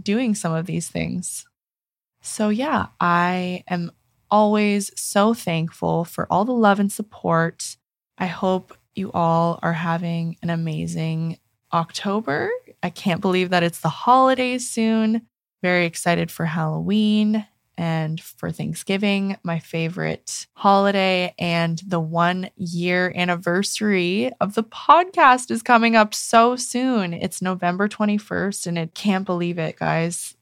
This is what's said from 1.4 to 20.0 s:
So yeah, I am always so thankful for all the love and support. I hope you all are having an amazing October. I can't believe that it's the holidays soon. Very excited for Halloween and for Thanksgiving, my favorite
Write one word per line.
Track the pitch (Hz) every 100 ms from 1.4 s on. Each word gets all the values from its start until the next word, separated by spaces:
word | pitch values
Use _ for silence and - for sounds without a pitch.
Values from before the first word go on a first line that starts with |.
| - _ _ _ _ _ _ _
So | - - 214
yeah, | 214 294 233 - -
I | 175 175 180 185 180 180 -
am | 175 170 - _ _ _
always | 208 214 208 208 202 196 -
so | - 202 214
thankful | 233 - 165 165 - 165 165
for | 170 - -
all | 175
the | 233
love | 240 208 196
and | 202
support. | - 220 - 180 165 165 - - - _ _ _ -
I | 185
hope | 175 190 185 - - _ -
you | 190
all | 175 165 165 170 165
are | 170
having | 165 170 170 170 165 165 165
an | 170
amazing | 165 165 156 165 170 160 160 165 170 _ _ _
October. | 170 165 - - 208 226 294 403 494 - -
I | 180
can't | - 208 196
believe | 190 185 185
that | 180
it's | 170 -
the | 160
holidays | - 240 262 262 254 254 254 247
soon. | 233 220 220 220 226 - _ _ _
Very | 180 180 170
excited | - 175 170 165
for | - 165
Halloween | 165 156 160 170 214 214 214 214 214 208 _ _ -
and | 165 160 156 160
for | - - 170
Thanksgiving, | - 156 165 - 190 208 196 196 196
my | 170 165
favorite | - 165 160 175